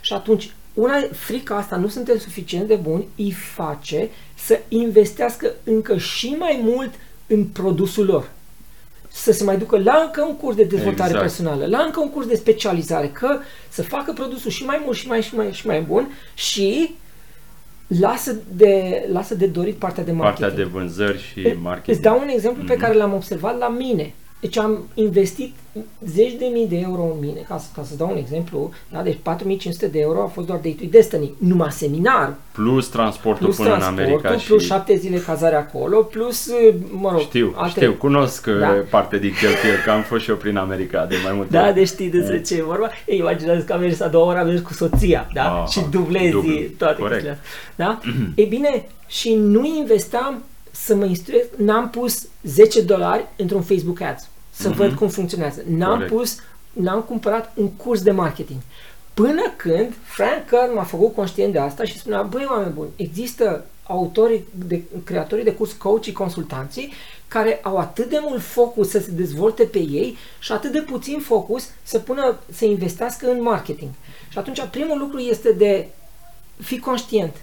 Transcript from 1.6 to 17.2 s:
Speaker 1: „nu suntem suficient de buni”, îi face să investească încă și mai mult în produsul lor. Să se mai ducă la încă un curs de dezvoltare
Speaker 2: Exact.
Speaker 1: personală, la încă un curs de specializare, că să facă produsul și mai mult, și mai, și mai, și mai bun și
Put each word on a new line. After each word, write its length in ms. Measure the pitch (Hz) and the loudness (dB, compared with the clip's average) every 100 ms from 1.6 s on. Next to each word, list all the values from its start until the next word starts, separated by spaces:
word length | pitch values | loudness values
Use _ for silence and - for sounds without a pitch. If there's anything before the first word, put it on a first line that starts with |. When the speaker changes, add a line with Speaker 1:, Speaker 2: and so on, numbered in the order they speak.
| 202 180 | -4 -2
Speaker 1:
„nu 120 | 202 | -2
suntem 300 | 254 247 226 | -4 0 0
suficient 500 | - - 175 180 208 | 0 -12 -6 -4 2
de 60 | |
buni”, 320 | 214 160 165 202 - | 2 2 -2 -4 -4
îi 160 | 202 | -4
face 760 | 175 - - 160 147 - 151 220 - - | -4 -12 -8 -6 -6 -4 -4 -4 -8 -20
să 260 | - - 226 - | -14 0 0 2
investească 840 | 226 233 214 208 - 240 233 - - | 0 6 6 6 2 -4 -2 -4 -4
încă 320 | - 220 220 190 | 0 0 2 0
și 400 | - - 233 294 | 0 -6 -4 -2
mai 220 | 349 269 | 0 2
mult 280 | 226 247 269 - - - - | 2 0 -2 -10 -18 -18 0
în 180 | 214 | 2
produsul 600 | 202 - 190 160 185 - | 2 0 0 2 0 2
lor. 260 | 196 165 - - - - - - - - - | 4 4 0 -14 -18 -18 -18 -18 -18 -18 -16
Să 240 | - - | -4 2
se 120 | - | 4
mai 140 | 202 190 | 4 0
ducă 200 | 220 208 | 2 4
la 240 | 190 294 320 | 6 6 4
încă 160 | 311 311 | 0 -2
un 80 | 294 | -2
curs 200 | 269 214 | -4 4
de 60 | |
dezvoltare 440 | 196 190 208 196 180 | 4 4 0 0 2
Speaker 2:
Exact. 120 | 170 190 | 2 2
Speaker 1:
personală, 400 | - 170 143 151 | 0 -2 -2 0
la 160 | 226 | 2
încă 180 | 320 320 | 2 0
un 100 | 294 | -2
curs 160 | 294 233 | -2 0
de 80 | |
specializare, 760 | 226 - 214 208 175 156 160 147 | 0 4 4 4 -2 0 -2 -2
că 300 | - 254 277 - - - | -2 0 0 -4 -16 -12
să 140 | - | -8
facă 300 | - 285 285 | -6 -4 -6
produsul 380 | 311 262 254 247 | -6 -6 -6 -8
și 140 | - | -6
mai 160 | 262 294 | -2 -2
mult, 120 | 294 240 | -2 -6
și 100 | 254 | -2
mai, 160 | 226 | -2
și 120 | 220 | -2
mai, 180 | - 208 | -2 -4
și 140 | 185 214 | -4 -2
mai 140 | 160 | -2
bun 280 | 160 185 277 - - | 2 0 0 -8 -18
și 600 | - - 208 196 254 330 - - - | -8 -4 0 0 2 -2 -4 -16 -18